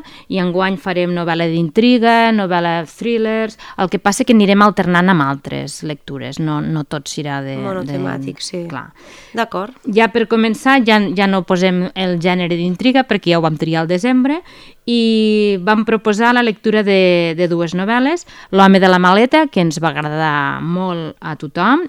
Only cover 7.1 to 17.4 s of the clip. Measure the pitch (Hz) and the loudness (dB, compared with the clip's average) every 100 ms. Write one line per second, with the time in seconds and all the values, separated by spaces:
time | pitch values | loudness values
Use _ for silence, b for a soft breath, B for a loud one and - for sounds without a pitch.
7.1 | - 143 139 135 135 131 190 143 180 180 | -10 -6 -6 -8 -8 -8 -8 -8 -6 -6
8.1 | - - - - 180 170 127 110 - B | -8 -10 -12 -10 -10 -10 -12 -14 -20 B
9.1 | B B 226 220 180 208 - - 202 226 | B B -6 -6 -6 -10 -10 -2 2 2
10.1 | 226 220 226 226 214 262 269 220 214 196 | 2 0 0 0 0 2 2 4 2 2
11.1 | 185 196 190 175 180 185 180 180 190 185 | 0 0 0 0 0 2 0 -2 -4 -4
12.1 | 175 180 180 175 170 180 175 254 262 262 | -2 0 0 0 -2 -2 0 2 2 0
13.1 | 202 170 170 160 156 160 160 165 180 240 | 0 0 2 2 -2 -2 -2 0 0 2
14.1 | 254 269 320 - B B B - 240 226 | 2 2 -2 -8 B B B -2 0 2
15.1 | 220 214 214 208 190 180 214 220 226 214 | 2 2 2 2 0 0 0 2 0 0
16.1 | 208 233 247 233 190 220 214 202 190 180 | 2 2 2 0 -2 0 0 2 4 4
17.1 | 175 170 160 | 2 0 0